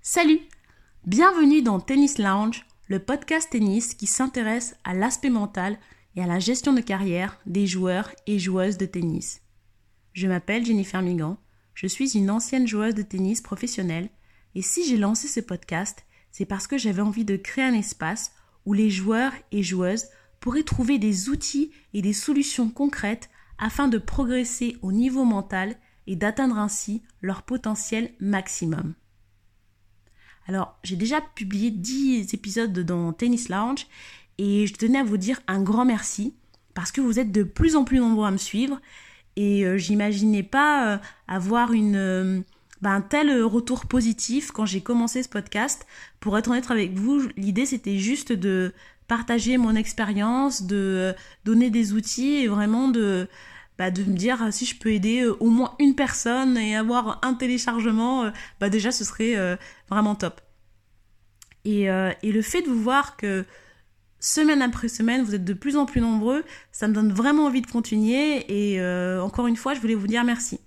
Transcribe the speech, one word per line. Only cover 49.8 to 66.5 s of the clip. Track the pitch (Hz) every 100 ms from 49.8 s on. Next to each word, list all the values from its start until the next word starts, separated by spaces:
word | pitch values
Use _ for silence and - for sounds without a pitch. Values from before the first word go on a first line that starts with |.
| 208 - 208 202 214 254 277 262
de, | 185 202
euh, | 190 185 185 185 - -
donner | 208 226 247
des | 226 214
outils | 214 214 - 269 294
et | 240
vraiment | 208 208 226 269
de, | 233 208 185 180 - - - - -
bah, | 185
de | 185
me | 196
dire, | 185 214 254
ah, | 226
si | 202 247
je | -
peux | 220
aider, | 214 208 240
euh, | 240 -
au | 226
moins | 233 254 -
une | 285
personne | 269 269 - 233 247 262 240
et | 214 214
avoir | 220 240 220 -
un | 262
téléchargement, | 247 254 247 247 233 226 220 233 262
euh, | 220 214 - -
bah, | 202
déjà | 214 208
ce | 254
serait, | - - 226 220
euh, | 185 180 - - _
vraiment | 202 214
top. | 202 175 - _ _ _ _ _ _ _ _ _ _ - _
Et, | 214 208 196
euh, | 190 190 -
et | 214
le | 214
fait | 214 349
de | 339
vous | 233
voir | 220 269 277 -
que | 202 190 185 - - _ _ _ _ _
semaine | - 302 311 294
après | 247 233 233
semaine, | - 226 247
vous | 233
êtes | 202
de | 180
plus | 190 285 294
en | 277
plus | 247
nombreux, | 226 220 220 285 320